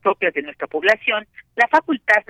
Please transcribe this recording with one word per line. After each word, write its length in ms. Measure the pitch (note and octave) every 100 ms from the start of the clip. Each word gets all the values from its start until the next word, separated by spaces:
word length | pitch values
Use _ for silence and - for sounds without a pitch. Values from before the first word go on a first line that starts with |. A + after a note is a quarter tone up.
propias 320 | - - F3+
de 80 | F#3+
nuestra 240 | D3 - C#3+
población, 600 | D#3 F#3 G#3+ - G#3+ G#3+ - _
la 140 | - A#3+
Facultad 540 | D#4 - C4 - G#3+